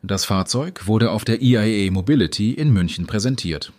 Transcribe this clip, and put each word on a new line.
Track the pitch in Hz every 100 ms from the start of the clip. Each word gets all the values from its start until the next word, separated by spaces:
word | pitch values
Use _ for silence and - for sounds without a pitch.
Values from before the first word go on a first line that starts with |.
Das | 92 98 -
Fahrzeug | 95 92 120 160 185 101
wurde | 107 113
auf | 107
der | - 117
I | 131 120
A |
E | 107 107 98
Mobility | 95 92 147 90 - 104
in | 131 151
München | 104 87 - 87
präsentiert. | 110 110 131 87 76 -